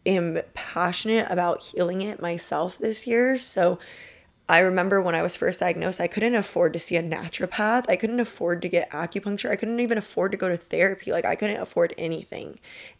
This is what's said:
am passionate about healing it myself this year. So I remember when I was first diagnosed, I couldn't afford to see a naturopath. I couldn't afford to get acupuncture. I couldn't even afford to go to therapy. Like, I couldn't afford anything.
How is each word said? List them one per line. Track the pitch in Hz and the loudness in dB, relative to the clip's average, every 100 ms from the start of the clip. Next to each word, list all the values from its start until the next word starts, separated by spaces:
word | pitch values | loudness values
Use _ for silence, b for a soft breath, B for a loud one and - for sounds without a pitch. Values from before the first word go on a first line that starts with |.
| - | 0
am | 190 170 165 - | 2 2 -2 -6
passionate | - - 170 175 180 220 220 - | -10 -8 -2 0 0 2 2 2
about | 175 175 - | 2 2 0
healing | - - 175 185 | -4 -2 0 0
it | 196 - | -4 -4
myself | 175 170 - 151 180 - | -4 -2 0 0 -2 -2
this | 226 220 | -4 -2
year. | - 233 254 262 | 0 2 4 2
So | - - 180 180 B B B B B _ - | 0 2 2 2 B B B B B _ 4
I | 165 | 6
remember | 185 185 180 196 | 6 2 2 2
when | 180 | 2
I | 165 | 2
was | 170 - | 0 0
first | 170 175 | 0 2
diagnosed, | 180 170 165 185 | 0 0 -2 0
I | 175 | -2
couldn't | - 226 | 0 2
afford | 240 196 - 170 | 2 0 2 2
to | 170 | 2
see | - 170 | 0 0
a | |
naturopath. | 170 160 165 - 185 - 214 240 247 | 0 -4 -6 -6 -4 0 2 2 2
I | 185 | 0
couldn't | 220 240 | 0 0
afford | 233 - 170 175 | -2 -2 -2 -2
to | 180 | 0
get | 175 - | 0 0
acupuncture. | 147 170 196 202 202 - | -6 -6 -4 -4 -4 -2
I | - | -2
couldn't | 220 233 | -2 0
even | 240 226 | 0 0
afford | 202 - 190 | -2 -2 0
to | 196 | 0
go | 185 | -2
to | 175 | -4
therapy. | - 160 190 190 - | -2 2 2 2 -4
Like, | 170 | -2
I | - | 0
couldn't | - 208 214 | 0 -2 -4
afford | - - 170 - | -4 0 0 0
anything. | 165 160 170 - 76 - B B B | -6 -6 -8 -12 -12 -16 B B B